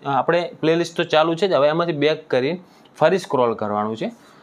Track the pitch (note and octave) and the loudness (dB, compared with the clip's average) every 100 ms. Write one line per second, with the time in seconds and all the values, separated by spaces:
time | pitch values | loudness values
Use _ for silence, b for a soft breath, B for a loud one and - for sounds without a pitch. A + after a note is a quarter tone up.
0 | C#3+ C3 D#3+ E3+ E3+ - D#3 E3 E3 - | -4 -2 0 0 -2 -2 0 0 -2 -4
1 | E3 D#3 E3 E3 G3 C#3+ D3 E3 E3+ D3 | 2 2 2 0 0 2 2 2 -2 0
2 | D3 D#3 - B2+ C3+ F3+ b b b - | 0 -2 -2 -2 -2 -6 b b b 0
3 | D#3 F#3 - C3 A#2+ G#2+ G#2+ G#2 G#2+ A2 | 2 2 0 0 0 0 -4 -2 -4 -4
4 | A3 - b b | -8 -10 b b